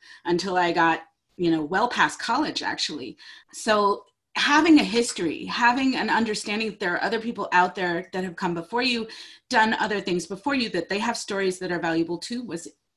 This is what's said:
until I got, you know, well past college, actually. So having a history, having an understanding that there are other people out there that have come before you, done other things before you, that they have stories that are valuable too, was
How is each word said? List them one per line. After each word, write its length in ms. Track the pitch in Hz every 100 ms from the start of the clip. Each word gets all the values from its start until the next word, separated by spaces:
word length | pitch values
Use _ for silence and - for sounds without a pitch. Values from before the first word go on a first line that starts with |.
| - - -
until 300 | 175 190 180
I 140 | 175
got, 300 | 170 165 165 - _ _ -
you 140 | 175
know, 120 | 160
well 260 | 147 190 -
past 300 | - 151 -
college, 440 | - 247 302 -
actually. 540 | 98 - - 151 127 - - - _
So 520 | - 226 208 202 202 - _ _ -
having 420 | 262 294 330 294
a 60 |
history, 640 | 190 233 233 - 170 - 185
having 500 | 185 240 247 269 202
an 140 | 208
understanding 580 | 226 220 208 - 208 226
that 100 | -
there 160 | 180
are 80 | 175
other 160 | 196 226
people 300 | 226 196 196
out 220 | 180 185
there 340 | 190 180 170 180
that 100 | 190
have 140 | 190 165
come 180 | 185
before 280 | 170 165 233
you, 260 | 254 233 220 - - - -
done 260 | 247 220
other 260 | - 208 202
things 260 | 196 180 -
before 280 | 196 285
you, 140 | 277 220
that 200 | 180 -
they 100 | 202
have 180 | 226 226
stories 420 | - 196 190 185
that 140 | 180
are 80 | 175
valuable 380 | 165 160 165 170
too, 260 | - 240
was 240 | 233 170 - - _